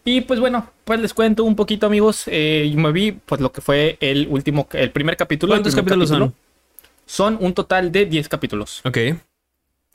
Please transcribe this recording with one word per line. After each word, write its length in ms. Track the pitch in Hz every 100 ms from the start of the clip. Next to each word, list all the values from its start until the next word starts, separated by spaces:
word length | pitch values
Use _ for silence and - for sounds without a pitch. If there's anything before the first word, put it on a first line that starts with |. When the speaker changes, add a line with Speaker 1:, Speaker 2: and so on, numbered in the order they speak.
| 240
Speaker 1:
Y 140 | 254
pues 180 | 254 247
bueno, 300 | 254 240 226 _
pues 160 | - 226
les 160 | 214 -
cuento 280 | 220 214
un 120 | 226 214
poquito, 320 | 208 208 208
amigos. 380 | 208 214 214 -
Eh, 420 | 165 156 156 151
yo 80 | 147
me 120 | 160
vi, 200 | 165 214
pues, 280 | - - 139
lo 100 | 131
que 100 | -
fue 360 | - 143 156 -
el 280 | 139 139 156
último, 380 | 143 147 147 139
el 180 | 151 123
primer 260 | - 160 -
capítulo, 360 | - 151 175
el 60 | 214
Speaker 2:
¿Cuántos 120 | 208
Speaker 1:
primer 120 | - 185
Speaker 2:
capítulos 200 | 185 160
Speaker 1:
capítulo. 220 | 151 135 - _ _ _ _ - _ -
Speaker 2:
son? 260 | - 202
Speaker 1:
Son 100 | 220
un 100 | 185 180
total 360 | 180 185 175
de 140 | 185 202
diez 240 | 156 147
capítulos. 520 | 151 131 107 104 - 131
Speaker 2:
Ok. 120 | 123
Speaker 1:
Entonces, 200 | 117 165 - _ _ _ _ _ _